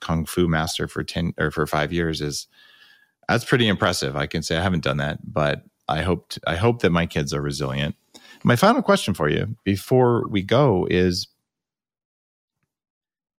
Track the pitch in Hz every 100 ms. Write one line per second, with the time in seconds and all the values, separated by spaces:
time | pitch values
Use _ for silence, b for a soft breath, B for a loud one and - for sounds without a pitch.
0 | - 82 73 - 85 80 80 - 78 -
1 | - - 85 - 78 80 73 76 76 85
2 | 85 76 76 69 - b b b b b
3 | b b - 117 - 131 113 92 98 90
4 | 67 69 76 82 - 82 95 87 69 71
5 | 71 80 - - 73 69 - _ - 78
6 | 85 85 - - - 85 117 120 92 85
7 | 85 82 71 73 73 71 69 69 73 -
8 | _ - B B - 120 202 262 - 196
9 | - 90 76 78 101 117 98 98 - 127
10 | 123 117 - 104 95 117 143 92 - 90
11 | 90 87 - _ _ _ _ _ _ _
12 | _ _ _ _ _ _ _ _ _ _
13 | _ _ _